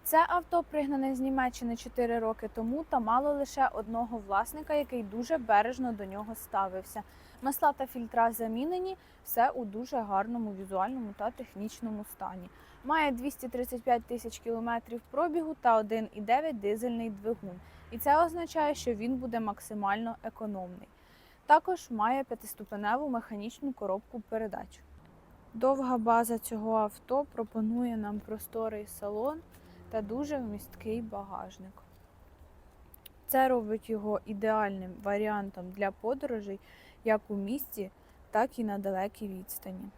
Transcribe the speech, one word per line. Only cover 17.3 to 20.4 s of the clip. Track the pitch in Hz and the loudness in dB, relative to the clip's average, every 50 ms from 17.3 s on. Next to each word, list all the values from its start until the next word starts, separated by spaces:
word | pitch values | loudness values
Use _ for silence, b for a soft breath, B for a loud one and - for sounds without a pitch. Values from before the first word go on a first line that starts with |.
| 233 - - 190 180 185 B B B B B B | -2 -2 -4 -12 -12 -12 B B B B B B
І | 226 233 | -10 0
це | - 285 285 311 349 | 4 6 8 8 8
означає, | 330 320 349 339 320 - 330 302 294 294 | 6 2 -4 -6 -2 0 2 2 2 2
що | - - 254 233 | 0 0 -2 -2
він | 202 220 240 269 | 0 0 -2 -2
буде | 254 254 240 233 233 | -2 -2 -2 -2 -2
максимально | 220 214 202 - - - 220 208 202 196 202 220 233 226 226 - | -2 -2 -4 -6 -10 -8 -6 -2 0 0 0 0 -2 -4 -6 -6
економний. | - 226 - - | -10 -12 -8 -8